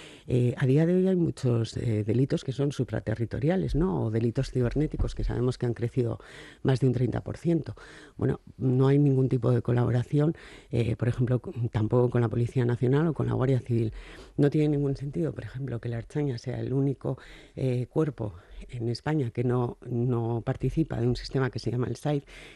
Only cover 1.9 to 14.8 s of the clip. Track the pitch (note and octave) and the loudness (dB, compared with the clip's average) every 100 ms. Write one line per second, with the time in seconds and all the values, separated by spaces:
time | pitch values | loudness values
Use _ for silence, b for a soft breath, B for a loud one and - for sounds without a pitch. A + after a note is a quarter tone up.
1.9 | G#2+ G#2 A#2 C3+ - - A#2+ C#3 C3+ B2 | 0 2 2 2 0 -2 -2 -2 0 -2
2.9 | A#2 - A2 A2+ - D3+ F#3 C#3 C#3 F#3 | -2 -2 -2 -2 0 0 0 0 0 0
3.9 | D#3+ A2+ A2+ A#2+ B2+ B2+ C3 A#2+ C3+ D3+ | 0 0 0 0 0 -2 0 0 0 -2
4.9 | - A#2+ - - A2+ B2+ - A#2+ A2 A#2 | 0 -2 0 -2 0 0 0 -2 -2 -2
5.9 | - A#2 - B B B B C3 C3 C3 | 0 0 -2 B B B B 0 2 2
6.9 | B2 B2 A2+ G#2+ G#2 E3+ E3 - - B | 2 0 0 -4 -4 0 0 -2 -12 B
7.9 | B B - C3 - - - C3 B2+ C3+ | B B -4 -2 -2 -8 -4 0 4 6
8.9 | C#3+ D3 C3 C3 B2+ B2 A#2+ - B2 A#2+ | 6 6 4 4 2 2 2 2 2 2
9.9 | A#2+ A#2+ C#3+ D3+ - B B B A#2+ A2+ | 2 2 2 2 -2 B B B 0 0
10.9 | A#2 A#2+ A#2+ A#2+ B2 - A#2 A#2+ A2 G#2+ | 0 0 0 2 0 -2 -4 -2 0 2
11.9 | B2 B2 A#2+ A#2 A#2 A#2+ C3 A#2+ A#2+ B2 | 4 4 4 2 0 0 0 0 2 2
12.9 | C#3 E3 C#3 A#2+ A2+ B2+ B2+ - A#2 A2 | 4 2 0 -2 0 2 0 0 0 0
13.9 | B B B B - C#3+ D#3 D3+ C#3+ | B B B B 2 2 4 2 2